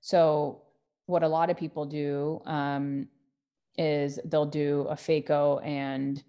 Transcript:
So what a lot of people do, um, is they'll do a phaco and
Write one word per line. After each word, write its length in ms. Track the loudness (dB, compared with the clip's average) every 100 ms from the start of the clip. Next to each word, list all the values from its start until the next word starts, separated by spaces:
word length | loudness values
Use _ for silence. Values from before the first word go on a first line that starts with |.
So 600 | 2 4 6 4 0 -6 _ _ _ _ -2
what 160 | 2
a 60 | 2
lot 220 | 2 2
of 80 | 0
people 260 | -4 -6
do, 560 | -6 -4 -2 -2 -2 -4 -6
um, 600 | -4 -2 -2 -2 -4 -8 _ _ _ _ _ _ -2
is 420 | 0 2 0 -4
they'll 220 | -2 0 0
do 400 | 0 0 0 -2
a 60 |
phaco 680 | -6 0 0 2 2 4 2
and 640 | -2 -4 -4 -4 -4 -6